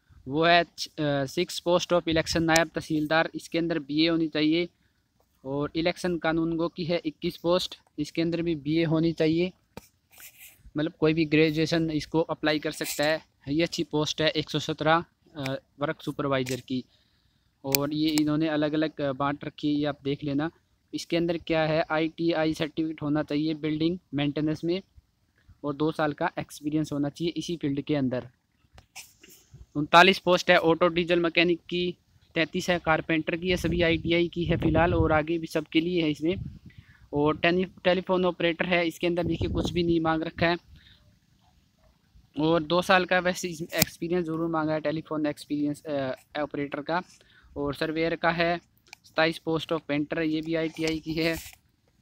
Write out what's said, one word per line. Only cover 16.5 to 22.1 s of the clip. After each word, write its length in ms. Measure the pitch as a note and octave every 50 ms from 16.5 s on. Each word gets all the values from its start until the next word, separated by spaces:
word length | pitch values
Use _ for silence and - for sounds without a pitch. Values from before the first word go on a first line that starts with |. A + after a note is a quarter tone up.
| B2+ B2
की। 260 | - - C3 B2+ - _ _ _ _ _ _ _ _ _ _ _ _ _ _ _ -
और 280 | C3+ C3+ C3+ C#3+ C#3+ D3+
ये 160 | D3+ D3+ D#3+
इन्होंने 380 | D3+ D3+ D3+ D3+ D3+ D3+ D#3+ D#3+
अलग-अलग, 540 | D3+ D3 D3+ D3+ D3+ D#3 D#3 D#3 - -
अ, 100 | D3 C#3
बांट 340 | C3+ C3 C#3+ C#3 C#3+ C#3+ -
रखी 220 | D3 - - - D3
है, 60 | D3
ये 120 | D3 D3
आप 140 | D3 C#3 - -
देख 200 | C3+ C#3+ C#3 D3+
लेना। 280 | C#3+ C#3 C#3 D3+ E3 - _ _ _ _ _ _ _ -
इसके 240 | D3 - - E3 E3
अंदर 200 | E3+ E3+ F3 E3
क्या 260 | - - E3 D#3+ D#3
है, 220 | D#3 D#3 D#3+ E3 -
आईटीआई 640 | D#3 D#3 E3 D#3+